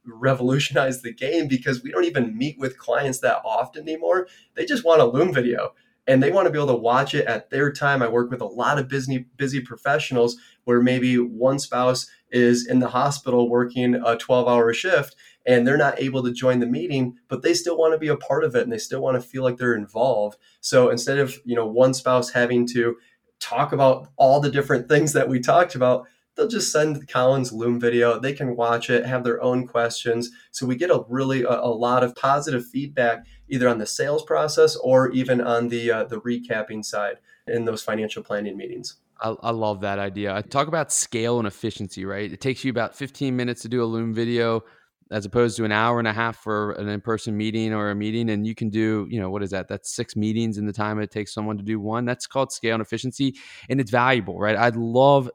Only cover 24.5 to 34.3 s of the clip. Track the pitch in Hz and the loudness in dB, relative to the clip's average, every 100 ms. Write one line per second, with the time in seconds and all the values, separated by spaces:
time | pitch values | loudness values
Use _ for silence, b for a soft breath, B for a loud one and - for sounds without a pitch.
24.5 | 139 135 127 - 147 151 143 127 127 120 | 0 0 0 4 4 4 2 2 0 4
25.5 | 151 175 127 127 123 - B B - 151 | 4 4 2 2 2 -2 B B -4 -2
26.5 | 220 - 151 156 143 - 131 127 135 123 | -2 0 0 0 -2 -4 0 2 2 0
27.5 | 110 120 120 120 120 120 110 131 139 131 | -4 -2 0 2 4 2 2 -2 -4 -4
28.5 | 120 117 117 - 120 120 127 120 117 127 | -2 0 0 2 0 0 -2 -2 0 0
29.5 | 123 123 120 117 - 120 117 120 B B | 0 0 -2 -2 -2 -2 -2 -4 B B
30.5 | - 127 127 180 135 113 127 135 135 123 | -6 -4 0 2 0 0 -2 0 0 0
31.5 | 120 123 110 120 123 123 - 135 143 151 | 0 0 0 2 2 0 0 0 0 0
32.5 | 127 - 135 139 131 117 113 - b b | -4 -4 -8 -4 0 0 0 -8 b b
33.5 | 131 123 117 104 - 143 151 - | 0 2 2 -4 -4 -2 -2 0